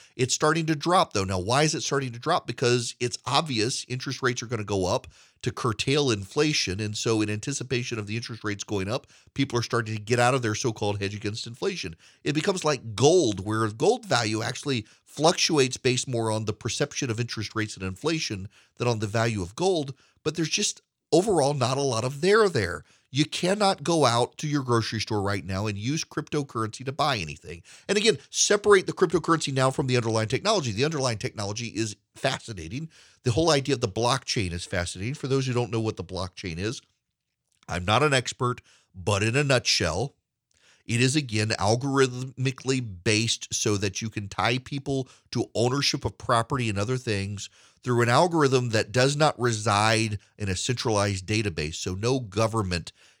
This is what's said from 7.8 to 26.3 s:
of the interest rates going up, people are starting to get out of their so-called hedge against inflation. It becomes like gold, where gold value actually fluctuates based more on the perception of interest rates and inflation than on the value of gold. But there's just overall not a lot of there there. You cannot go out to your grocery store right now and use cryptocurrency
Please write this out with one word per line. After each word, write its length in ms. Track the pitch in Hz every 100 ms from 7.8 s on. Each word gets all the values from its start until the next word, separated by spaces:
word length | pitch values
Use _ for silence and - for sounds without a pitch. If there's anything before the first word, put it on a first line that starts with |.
| 123 110
of 80 | 101
the 100 | 113
interest 280 | 120 113
rates 180 | 107 101
going 280 | - 101 95
up, 160 | 131 - _ _
people 260 | - 135 120
are 40 |
starting 340 | - 117 110 110
to 60 |
get 180 | 104 120
out 140 | 123
of 80 | 131
their 120 | 113
so-called 460 | 107 120 - 104 101
hedge 140 | 98
against 320 | 104 104 113 117
inflation. 500 | 117 196 180 90 80 - _
It 100 | 147
becomes 280 | 147 202 185
like 320 | 151 139 117
gold, 520 | 101 143 185 123 92 101
where 200 | 110 110
gold 360 | 110 170 254
value 380 | 208 120 110 107
actually 420 | 113 131 147 123 - _ _
fluctuates 720 | - 160 - - 156 131 -
based 280 | 127 127 -
more 240 | 117 113
on 140 | 110
the 80 | 107
perception 560 | - 117 - 147 - 131
of 100 | 107
interest 360 | 117 113 101
rates 200 | 110 107
and 120 | - 95
inflation 640 | 92 151 160 - 101 98 _ _ -
than 100 | 120
on 120 | 110
the 80 | 104
value 340 | 113 113 104
of 160 | 87 -
gold. 380 | 190 170 139 - _ _
But 100 | 156
there's 160 | 160 156
just 320 | 214 208 - _ _ -
overall 440 | 165 214 165 139
not 240 | 143 123 135
a 40 |
lot 220 | 139 113
of 160 | 131 143
there 300 | 180 220 202
there. 340 | 147 87 78 - _ -
You 140 | 127
cannot 580 | 151 - 175 208 196 -
go 220 | 151 165
out 320 | 127 117 - -
to 100 | 151
your 160 | 143
grocery 380 | 127 117 104 110
store 220 | - 104
right 200 | 98 101
now 240 | 80 95 110
and 120 | 98
use 260 | 117 147
cryptocurrency 800 | - 160 151